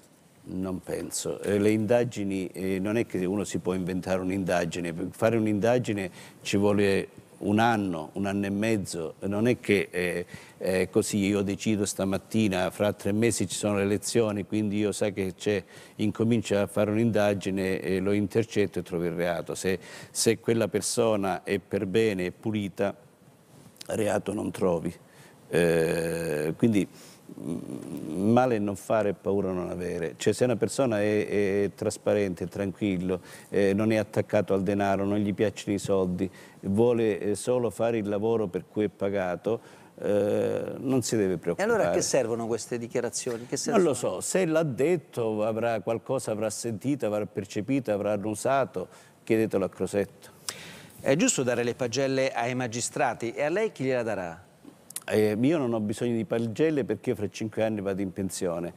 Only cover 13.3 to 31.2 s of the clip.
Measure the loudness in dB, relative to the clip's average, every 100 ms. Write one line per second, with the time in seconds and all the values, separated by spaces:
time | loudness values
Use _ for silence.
13.3 | 2 -2 -2 0 2 2 0 0 2 2
14.3 | 0 -2 -2 0 0 0 0 -2 -2 -6
15.3 | -2 0 0 -2 -18 -14 -4 -2 0 2
16.3 | 2 2 0 0 0 0 2 2 4 2
17.3 | 2 -2 0 0 -2 0 0 2 0 2
18.3 | 0 0 0 0 -2 -4 -2 -2 -2 -2
19.3 | -2 -6 -4 -2 -2 -6 -18 -10 0 2
20.3 | 2 2 2 2 0 -2 2 2 2 0
21.3 | -2 -2 -4 -2 -4 0 2 2 0 -4
22.3 | -4 -4 -2 -4 -2 -4 -4 -18 _ -20
23.3 | _ -20 -20 -20 -18 -8 -2 0 0 -2
24.3 | -4 -4 0 0 2 -2 -8 -18 -20 -20
25.3 | -20 -2 2 4 4 2 0 -2 -2 -2
26.3 | -2 -2 2 4 4 0 -6 -20 -20 -18
27.3 | -12 -8 -8 -8 -10 -10 -10 -6 0 4
28.3 | 4 4 0 -2 -6 -2 0 0 -2 -2
29.3 | 0 0 -4 -4 -6 -6 -4 -6 0 0
30.3 | 2 2 2 -2 0 0 2 2 2